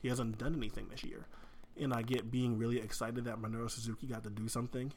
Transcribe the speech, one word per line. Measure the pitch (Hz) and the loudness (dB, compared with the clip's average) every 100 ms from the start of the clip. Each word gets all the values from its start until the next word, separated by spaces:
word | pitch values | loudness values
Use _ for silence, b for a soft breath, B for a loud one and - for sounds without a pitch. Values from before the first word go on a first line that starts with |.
He | 127 | 0
hasn't | 127 117 110 | 2 2 0
done | 127 | 2
anything | 160 110 - - | 2 2 -2 -4
this | 123 | -6
year. | - - - B B B B - | -6 -6 -10 B B B B -2
And | 139 | 2
I | 120 | 2
get | 113 123 117 | 4 2 4
being | 123 123 110 | 4 4 4
really | 113 123 | 4 2
excited | - - 117 120 | 2 0 0 0
that | 120 110 | -2 -2
Minoru | 110 113 113 | -2 -2 -2
Suzuki | 117 113 110 131 | -2 -4 -4 -4
got | 113 | -4
to | 110 | -4
do | 104 110 | -2 0
something, | 120 123 127 135 | 0 0 0 -2